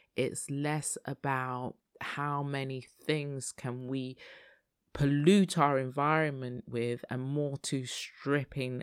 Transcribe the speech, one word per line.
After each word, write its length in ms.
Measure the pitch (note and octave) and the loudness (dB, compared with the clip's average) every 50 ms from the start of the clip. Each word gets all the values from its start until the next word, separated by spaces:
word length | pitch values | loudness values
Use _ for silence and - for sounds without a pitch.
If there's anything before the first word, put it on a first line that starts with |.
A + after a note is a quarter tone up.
| _ _ _ | _ _ _
it's 320 | - C3 B2 - - - - | 0 0 0 0 -4 -6 -4
less 460 | C#3+ C#3 D3 D3 D3+ D#3 D3 - - - - | -4 -2 0 0 0 0 -2 -4 -6 -6 -6
about 720 | B2+ C#3+ - - C#3+ C3+ C3 B2+ B2+ B2+ B2 B2+ - - _ _ _ - - | -8 -6 -4 -2 -2 0 0 0 -2 -2 -4 -4 -6 -8 _ _ _ -14 -10
how 420 | - - - C#3+ C#3+ D3 C#3+ C#3+ | -10 -6 -4 -2 -2 -2 0 -2
many 440 | C#3+ C#3+ C#3 C#3 C3+ C3+ C3 B2+ B2+ - _ _ - | -2 -2 -2 -2 -2 -4 -6 -6 -8 -12 _ _ -2
things 460 | - D3+ D3+ C#3+ C#3+ C#3 C3+ B2+ - | 0 0 0 0 -4 -6 -6 -8 -8
can 340 | - - - B2+ B2 B2+ B2+ B2 | -10 -6 -6 -6 -6 -6 -4 -4
we 280 | C3+ C3+ B2+ B2+ C3 - - - - - - - - _ _ _ _ _ _ _ | -4 -4 -4 -6 -10 -12 -18 -20 -20 -20 -20 -20 -20 _ _ _ _ _ _ _
pollute 640 | - - D3 C#3 C#3+ C#3+ D3 E3+ G3+ G3+ F#3+ D#3+ - | -2 2 2 4 4 6 8 8 8 8 8 6 4
our 220 | D#3+ D3 C#3+ C#3+ C3+ | 4 4 4 4 2
environment 840 | C3 B2+ C3 C#3 C#3+ D3 D#3 D#3+ D#3 D3+ C#3 C3 B2+ B2 B2 B2 - | 0 0 0 2 2 4 4 4 4 2 0 -4 -6 -6 -8 -8 -8
with, 380 | - A#2+ A#2 A#2 A#2+ A#2+ B2 - - | -6 -4 -2 0 -2 -2 -4 -4 -6
and 120 | C3 B2+ | -4 -4
more 340 | C3 C3+ C#3+ D3 D3 C#3+ C#3 C3+ | -2 -2 0 0 0 -2 -4 -6
to 260 | - - D3 C3+ B2+ | -4 -4 -4 -4 -4
stripping 1000 | B2 - - - - - - - C#3 C#3+ D3 C3 - - C#3 B2+ B2+ B2+ B2+ | -4 -8 -8 -10 -10 -12 -6 -2 0 0 0 0 -2 -4 -4 -4 -4 -4 -6